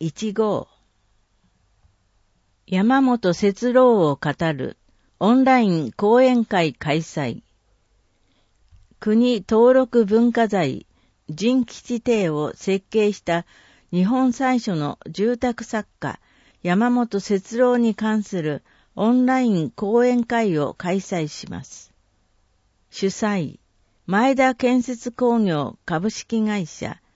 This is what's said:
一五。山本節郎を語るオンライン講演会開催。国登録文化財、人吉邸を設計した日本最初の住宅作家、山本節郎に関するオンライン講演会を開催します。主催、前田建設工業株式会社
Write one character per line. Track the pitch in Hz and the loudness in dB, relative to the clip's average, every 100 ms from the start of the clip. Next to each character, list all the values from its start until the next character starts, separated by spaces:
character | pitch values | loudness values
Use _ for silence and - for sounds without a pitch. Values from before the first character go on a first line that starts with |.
一 | 160 - 214 | -10 -6 -6
五。 | 208 214 156 - _ _ _ _ _ _ _ _ _ _ _ _ _ _ _ _ _ _ _ - | -2 -2 -2 -6 _ _ _ _ _ _ _ _ _ _ _ _ _ _ _ _ _ _ _ -6
山 | 185 214 269 | -2 2 2
本 | 262 240 185 | 2 2 0
節 | 165 202 196 247 | 0 0 0 0
郎 | 247 254 226 156 | 4 6 6 2
を | 139 | 0
語 | 151 139 165 | -4 -2 -2
る | 143 131 - _ _ _ - | -4 -6 -10 _ _ _ -2
オ | 202 | 2
ン | 254 | 4
ラ | 262 254 | 4 4
イ | 214 165 131 | 4 0 -2
ン | |
講 | - 208 240 | -2 2 4
演 | 262 247 | 4 2
会 | 220 196 165 | 0 0 0
開 | 123 151 151 | -2 -2 -2
催。 | 160 - 131 - - _ _ _ _ _ _ _ _ _ _ _ _ - _ _ | -4 -6 -6 -8 -14 _ _ _ _ _ _ _ _ _ _ _ _ -20 _ _
国 | 214 220 247 233 - | 0 2 2 0 0
登 | 220 240 | 4 6
録 | 262 254 240 | 6 4 2
文 | 208 214 240 | 2 2 2
化 | 233 220 | 2 0
財、 | 202 147 131 - _ _ _ - | 0 -2 -4 -12 _ _ _ -14
人 | 151 220 262 | -4 0 0
吉 | 233 - - 240 | -2 -8 -8 -6
邸 | 247 226 180 | -2 0 0
を | 151 151 | -2 -4
設 | - - 190 - | -6 -4 -4 -2
計 | 220 208 | 0 0
し | 202 | -2
た | - 170 - _ _ _ _ | -4 -4 -4 _ _ _ _
日 | 175 | 0
本 | 190 254 262 | 2 2 0
最 | 240 262 254 | 0 0 0
初 | 226 | -2
の | 170 147 - - | -4 -4 -8 -12
住 | 160 214 240 | -4 -2 -2
宅 | 247 233 | -4 -4
作 | 233 220 202 _ | -8 -8 -8 _
家、 | 143 - _ _ _ _ | -10 -10 _ _ _ _
山 | 175 185 240 | -2 0 2
本 | 247 233 202 | 0 -2 -4
節 | - 196 - 226 | -2 -4 -2 0
郎 | 247 247 | 2 2
に | 233 | 0
関 | 208 220 214 | -2 -2 -2
す | 202 185 | -4 -6
る | 151 143 - _ _ - | -6 -6 -10 _ _ -4
オ | 214 | 0
ン | 254 254 | 2 2
ラ | 262 | 2
イ | 247 185 | 2 0
ン | 156 | -2
講 | - 202 233 | -6 0 2
演 | 247 247 | 2 2
会 | 233 233 214 156 | 0 -2 0 0
を | 143 | -2
開 | - 180 190 | -4 -4 -4
催 | - 180 151 | -4 -6 -6
し | - - | -8 -14
ま | - | -14
す。 | 135 - - _ _ _ _ _ _ _ _ _ _ | -16 -20 -20 _ _ _ _ _ _ _ _ _ _
主 | - 196 | -6 -6
催、 | - 214 202 143 - _ _ _ _ - | -2 -4 -2 -4 -10 _ _ _ _ -4
前 | 196 262 | 0 2
田 | 262 262 | 2 2
建 | 254 247 254 | 2 0 0
設 | 247 240 247 | -2 -6 -10
工 | - 247 233 | -2 0 2
業 | 202 156 131 - | 0 0 -4 -8
株 | - 165 208 | -6 -4 -4
式 | - - 226 | -6 -6 -2
会 | 214 208 160 | -2 -2 -6
社 | - - - _ | -8 -12 -12 _